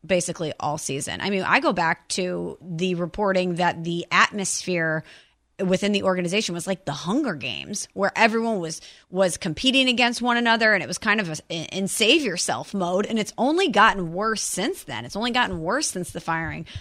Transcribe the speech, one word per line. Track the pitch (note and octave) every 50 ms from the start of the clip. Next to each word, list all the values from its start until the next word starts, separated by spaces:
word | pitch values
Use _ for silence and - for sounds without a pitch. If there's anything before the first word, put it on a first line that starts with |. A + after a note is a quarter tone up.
| -
basically | D#3 F#3+ F3+ - - E3 - E3 D3 - -
all | - D3 D3
season. | D3+ - - C3+ C#3+ - - F2 -
I | - F#3+
mean, | G3+ - -
I | - F#3 C4+
go | E4 D4+
back | F#3+ F3+ E3 D#3+ F3 - _ -
to | - G3+ F3+ F3+ F3 F3 F3 E3+ - -
the | - F#3 E3 D#3+ F#3+ F#3 F3+
reporting | E3+ F3 E3 - G#3 G#3 G3 F#3 F#3 F#3 F3+ E3+
that | E3+ F3 E3+ - E3 E3
the | E3+ E3+ E3+ - -
atmosphere | E3 F#3 G3 - - G#3 F3+ - - - - F#3 F3+ E3+ E3 D#3+ D#3 D#3+ - - - - _ _ _ _ _ _ _ - F#3+
within | F3+ F#3+ F3+ G3+ G3+
the | G#3 G3
organization | G3 F#3+ F#3 F3+ F3 E3+ F#3+ G#3+ A3 - E3+
was | E3+ D#3
like | F#3+ F#3+ - -
the | F3+
Hunger | D3 C#3 C#3+ E3+ G#3+ D4+ D4+ B3 D#3+
Games, | C3+ - B2 F2+ C#2+ C2+ - G#3 - - - -
where | F#3+ G3 - -
everyone | - A3 A3 A3+ A3+ A3+ A3+ A3 F#3
was, | E3 D#3+ D#3+ - - - - - _ _
was | F3+ F#3 F#3+ F3 E3
competing | - - F3+ D3+ - C4 C4 B3+ C4+ C4
against | B3+ A#3+ A#3+ B3 A#3+ A#3 -
one | A#3+ B3 A#3+
another, | A#3 A#3+ A#3 A3+ A3 A3+ A3 G#3
and | F3+
it | C#3+
was | B2 E3+
kind | - - A3 G3+ F3+
of | F#3+ E3
a, | D#3 - - - E3
in | E3 D3+ - - F#3+ G3
save | - - - G#3+ A3 D4 E4 C#4
yourself | G3+ E3 F3+ - - A2+ A#2+ D3+ - -
mode. | G3 F3 F3 F#3 G3 G#3
And | - A3+ A3
it's | G#3 - -
only | - A3+ C#4 D#4+ F4+ G4 D4+
gotten | F#3 A#3 A3 G#3+ F#3 G3 F3 D#3+
worse | E3+ F#3 G#3+ A3 A3 G3
since | - - - E3+ G3+ D#4+ F#4+ - -
then. | - A#2+ G#2+ A#2
It's | B2+ -
only | G3 A#3 B3
gotten | A#3 B3+ A#3+ F#3+ F3+ E3
worse | D#3 F3+ A#3 D4+ D#4
since | - - F#3 E3+ -
the | - E3
firing | - E3 E3 E3 E3 D3+ D3 - - - - -